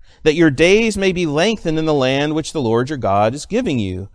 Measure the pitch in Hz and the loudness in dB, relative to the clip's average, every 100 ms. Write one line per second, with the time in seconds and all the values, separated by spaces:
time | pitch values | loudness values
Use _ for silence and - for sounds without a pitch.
0 | - _ 156 156 165 131 165 208 226 196 | -20 _ 0 4 4 4 4 4 2 0
1 | 190 180 170 143 196 - 170 156 160 147 | -2 -2 -2 0 0 -2 -4 -2 0 0
2 | 127 139 147 156 151 165 117 113 131 151 | 0 0 -2 -2 -4 -4 0 0 -2 -4
3 | 107 101 107 139 - 220 247 131 98 92 | -2 0 0 -2 -6 -4 -2 -2 -4 -6
4 | 98 | -12